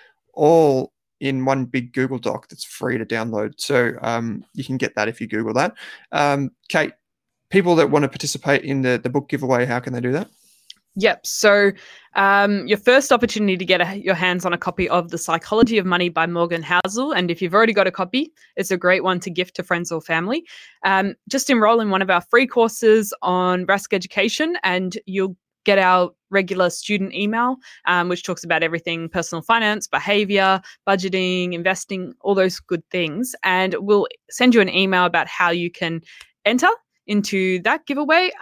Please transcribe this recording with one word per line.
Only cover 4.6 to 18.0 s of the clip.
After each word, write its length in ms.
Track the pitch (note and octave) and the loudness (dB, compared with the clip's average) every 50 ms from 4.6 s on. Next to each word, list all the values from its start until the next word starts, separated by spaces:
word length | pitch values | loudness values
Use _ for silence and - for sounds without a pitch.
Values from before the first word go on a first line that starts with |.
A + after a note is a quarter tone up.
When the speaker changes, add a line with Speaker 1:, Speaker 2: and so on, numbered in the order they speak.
| C3 | -8
Speaker 1:
can 100 | - C3 | -6 -4
get 180 | B2+ - - - | -4 -4 -4 -2
that 120 | G#2+ G#2+ | -4 -4
if 140 | A2+ A#2 - | -4 -4 -8
you 60 | A#2+ | -10
Google 260 | G#2+ A2 A2 A2 A2 A2 | -6 -6 -4 -4 -2 -2
that. 200 | B2+ D#3+ A3 - - - - - - _ - | -2 -2 -2 -4 -10 -20 -20 -20 -20 _ -6
Um, 380 | - D3 D3 C#3+ C#3+ C#3+ C#3 B2+ _ _ _ | -2 0 2 2 0 0 -2 -6 _ _ _
Kate, 240 | - - D#3+ D3+ - _ _ _ _ _ _ _ _ _ _ _ - | -4 -2 -2 -2 -2 _ _ _ _ _ _ _ _ _ _ _ 0
people 260 | - G3 F3 F3 E3+ | 2 2 4 4 4
that 140 | D#3+ D3 C3+ | 4 4 4
wanna 180 | D3 D3 C#3+ C3 | 4 2 2 0
participate 540 | - - - - - - - C#3+ C#3+ - - | -2 -6 -8 -8 -8 -4 0 0 0 0 0
in 180 | C#3 C#3 C3+ | -2 -2 0
the, 180 | C3 B2+ B2 A2 | 0 0 0 0
the 80 | - B2 | -2 -2
book 200 | C3 C#3+ C#3+ - | -4 -4 -4 -4
giveaway, 360 | C#3+ C3 C3 B2+ B2+ A#2+ B2 | -6 -4 0 0 2 2 2
how 140 | B2 A#2 B2 | 0 -2 -6
can 140 | B2 C3+ B2 | -6 -6 -8
they 80 | B2 | -4
do 100 | B2 B2 | -4 -2
that? 160 | C3+ E3+ G#3 _ _ _ _ _ _ _ _ _ - _ _ _ - | -4 -4 -6 _ _ _ _ _ _ _ _ _ -20 _ _ _ -6
Speaker 2:
Yep. 300 | F#3+ G#3 G3+ - - - | 0 0 0 0 -2 -6
So, 460 | - - - - G#3 G3+ G#3 G3+ G3 G3 - - - - - _ _ - | -10 -4 2 4 4 6 6 4 2 0 -2 -18 -20 -20 -20 _ _ -2
um, 520 | - G3 G3 G3+ G3+ G3+ G#3 G3+ G3 C3 | 2 2 4 4 4 4 2 0 -2 -2
your 100 | F#3+ G#3 | -2 -4
first 340 | G3+ - B3 B3 C#4 C4 - | 0 2 4 4 4 4 4
opportunity 460 | B3+ A#3 A#3+ - - G#3+ G#3 G3 F#3 | 2 2 2 0 0 -2 0 0 0
to 80 | F3+ F#3 | -2 0
get 160 | F3 F#3 F3 | 0 2 0
a, 140 | F3 F3+ G3 | 0 -2 -4
your 180 | G3+ - F#3 F#3 | -6 -2 -2 0
hands 320 | D#3+ F#3 F3+ F3+ F3+ F3+ | 0 0 0 0 0 -2
on 80 | F3 F3 | -2 -4
a 40 | E3+ | -2
copy 280 | - F3+ - - F3+ - | -4 -6 -4 -4 -2 0
of 200 | E3+ F3+ E3+ E3+ | 0 0 0 -2
The 80 | E3+ | -8
Psychology 600 | D#3+ - - E3 E3 - - G#3 A3+ B3 A3+ A#3 G3+ | -8 -4 -2 -4 -4 -2 -2 2 2 2 4 2 -2
of 60 | F3+ | 0
Money 220 | F#3 F3 F3+ F3+ F3 | 0 0 0 0 -2
by 180 | E3 E3 E3 | 0 -2 -2
Morgan 340 | E3+ F3 E3+ E3+ E3 E3+ E3 | -2 0 -2 -2 -2 -2 -6
Housel. 520 | D#3 E3 F3+ F3+ - F#3 G#3 A#3+ C4+ D4+ C4+ | -2 0 0 0 0 0 -4 -4 -4 -2 -2
And 180 | F3+ F#3 E3+ | -2 -2 -2
if 100 | E3+ - | -4 -4
you've 120 | F#3+ E3+ F3+ | -4 0 2
already 180 | G#3+ A3+ A3 G3+ | 2 2 4 2
got 140 | G3+ F#3+ | 2 0
a 40 | F#3 | 0
copy, 400 | - - | 0 -4